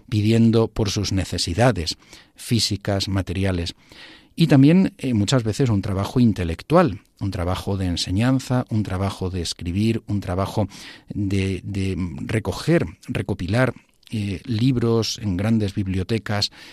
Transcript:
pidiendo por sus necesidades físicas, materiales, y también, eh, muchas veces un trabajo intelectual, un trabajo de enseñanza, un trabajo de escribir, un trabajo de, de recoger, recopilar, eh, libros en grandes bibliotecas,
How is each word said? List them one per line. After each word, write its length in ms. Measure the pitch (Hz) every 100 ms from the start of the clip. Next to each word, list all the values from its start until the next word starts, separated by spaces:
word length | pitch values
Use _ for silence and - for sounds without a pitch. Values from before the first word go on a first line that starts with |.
| -
pidiendo 600 | 107 104 113 113 113 113
por 220 | - 101
sus 200 | 107 92
necesidades 840 | 95 78 87 - 85 127 90 78 - _ - _ -
físicas, 720 | - 117 - 98 - 98 95
materiales, 640 | 95 92 92 95 90 85 - _ - - - _
y 120 | - 165
también, 480 | 143 139 180 190 -
eh, 160 | 135
muchas 300 | 110 104 135
veces 260 | 110 101 131
un 140 | 101
trabajo 360 | 98 95 98 127
intelectual, 840 | 120 95 85 82 - 170 151 87 - _
un 100 | 101
trabajo 460 | 92 85 92 - 98
de 100 | 92
enseñanza, 800 | 85 - 95 123 131 - 127 120
un 120 | 107
trabajo 460 | 92 92 98 - 95
de 140 | 90
escribir, 600 | 80 - 87 92 110 113 -
un 140 | 101
trabajo 480 | 92 92 95 - 98 - - - _
de, 520 | - 98 98 95 95
de 320 | 107 98 95 85 90 67
recoger, 640 | - 110 98 - - 165 90 - -
recopilar, 640 | 120 - 104 85 117 127 - _ _ _
eh, 280 | 110 101 101
libros 760 | - 107 131 123 117 113 107 -
en 160 | 107 90
grandes 360 | 107 113 101
bibliotecas, 760 | 107 95 92 90 113 - 101 - - -